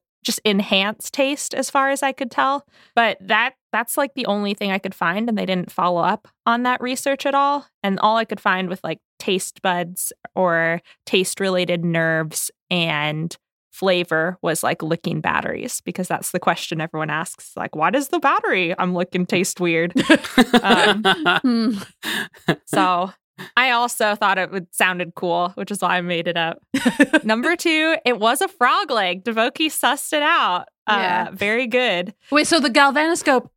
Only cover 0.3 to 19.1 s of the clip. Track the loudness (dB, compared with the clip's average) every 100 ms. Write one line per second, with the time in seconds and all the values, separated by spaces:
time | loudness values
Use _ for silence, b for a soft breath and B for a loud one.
0.3 | -2 0 0 2 2 0 -4 -6 -2 0
1.3 | -2 -4 -4 -2 0 2 0 -2 -4 -4
2.3 | 0 0 -2 -6 b b 2 2 0 0
3.3 | 2 2 -4 _ -4 -2 -2 -2 -2 -2
4.3 | 0 -2 -2 -2 -2 -4 -2 -2 0 -2
5.3 | -2 0 -2 -2 -2 0 2 2 0 -8
6.3 | _ -2 0 0 -2 -4 -4 -2 -2 0
7.3 | 2 2 -2 -6 _ -4 2 2 2 -2
8.3 | -2 0 0 -2 -6 -6 -8 _ -8 -2
9.3 | -2 -4 -4 -2 -2 -4 -8 -10 -12 -8
10.3 | 0 2 2 0 -2 b b 0 0 0
11.3 | -2 -2 0 0 -2 0 0 0 0 -2
12.3 | -6 -8 -12 _ -2 0 -2 -2 -4 -6
13.3 | -10 _ _ _ -2 0 0 0 0 -2
14.3 | -2 -4 -2 -2 -2 -4 -4 -4 -2 0
15.3 | -2 -2 -6 -8 -8 -8 -8 -4 -6 -4
16.3 | -2 -2 -2 -4 -6 -6 -6 -4 -6 -8
17.3 | -14 -14 -10 -8 -2 0 0 0 0 2
18.3 | 0 0 0 0 -2 -2 -2 -2